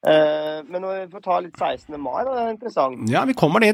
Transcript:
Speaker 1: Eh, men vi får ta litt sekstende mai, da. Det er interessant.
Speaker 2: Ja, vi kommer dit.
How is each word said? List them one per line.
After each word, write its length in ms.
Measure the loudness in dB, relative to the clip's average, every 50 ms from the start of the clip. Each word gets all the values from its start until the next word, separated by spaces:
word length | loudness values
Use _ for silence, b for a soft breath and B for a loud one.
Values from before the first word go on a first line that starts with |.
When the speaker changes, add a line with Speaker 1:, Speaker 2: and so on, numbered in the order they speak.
| 4
Speaker 1:
Eh, 580 | 6 6 6 6 4 2 -2 -4 -6 -8 -8 -10
men 160 | -10 -10 -8
vi 240 | -6 -6 -6 -8 -10
får 160 | -12 -16 -10
ta 160 | -2 0 0 0
litt 160 | -2 -6 -6
sekstende 400 | -4 -4 -4 -4 -6 _ -14 -12
mai, 280 | -10 -8 -6 -4 -4 -4
da. 80 | -2 -2
Det 80 | -2
er 80 | -4 -4 -6
interessant. 520 | -6 -10 -6 -2 0 0 0 -2 -4 -2 0
Speaker 2:
Ja, 160 | 0 2 2
vi 100 | 0 2
kommer 260 | 2 2 4 4 4
dit. 80 | 4 4